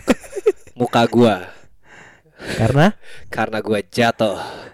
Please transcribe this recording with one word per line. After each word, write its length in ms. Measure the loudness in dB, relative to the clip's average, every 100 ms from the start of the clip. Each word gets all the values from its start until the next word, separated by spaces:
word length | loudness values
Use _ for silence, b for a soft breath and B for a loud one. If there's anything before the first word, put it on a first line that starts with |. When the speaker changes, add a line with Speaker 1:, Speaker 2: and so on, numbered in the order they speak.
| -2 -2 -4
Speaker 1:
<laughs> 460 | -4 -2 -2 -4 -6
muka 240 | -2 2 2
gua. 460 | 6 4 4 -6 B B -20 b b b b b -16
Speaker 2:
Karena? 560 | -8 -2 0 4 2 2 B B B
Speaker 1:
Karena 320 | -6 -4 -4
gua 200 | -4 -4
jatuh. 560 | -4 0 0 2 -2 -2 B B B